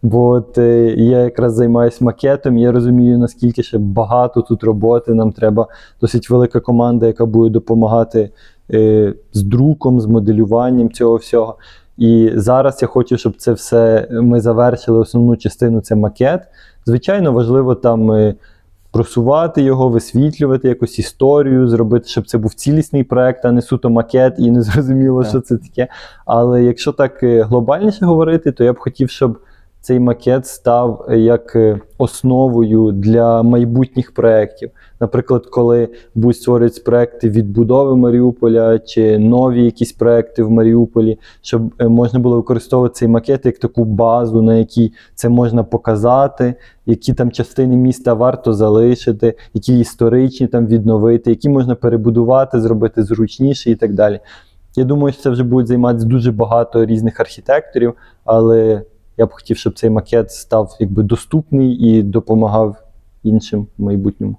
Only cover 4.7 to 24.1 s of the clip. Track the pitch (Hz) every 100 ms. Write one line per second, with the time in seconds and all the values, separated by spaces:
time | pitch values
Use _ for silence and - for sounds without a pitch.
4.7 | 107 113 120 117 113 110 - 110 107 110
5.7 | - - _ 113 120 - 123 123 123 -
6.7 | 120 120 120 113 110 117 110 113 110 -
7.7 | 113 110 113 113 113 104 _ - _ _
8.7 | 110 110 107 101 - _ 107 98 120 143
9.7 | 151 147 123 107 113 104 107 107 113 123
10.7 | 127 117 - 117 117 - 120 113 110 -
11.7 | - _ - 117 113 113 117 104 127 139
12.7 | 131 123 127 120 120 117 - - 113 -
13.7 | 117 117 110 - 117 120 120 113 113 120
14.7 | 120 - 113 110 120 120 117 104 - 117
15.7 | 113 - 107 107 - 131 180 - _ -
16.7 | _ - 123 - 202 165 120 117 131 131
17.7 | 123 120 113 110 107 107 101 _ _ _
18.7 | _ _ 110 117 - 117 147 165 160 135
19.7 | 131 127 117 - 117 147 151 143 131 127
20.7 | 120 117 - - - 135 147 139 131 127
21.7 | 113 110 117 117 - 104 123 107 - -
22.7 | 151 151 143 135 127 127 123 123 120 120
23.7 | 127 123 117 113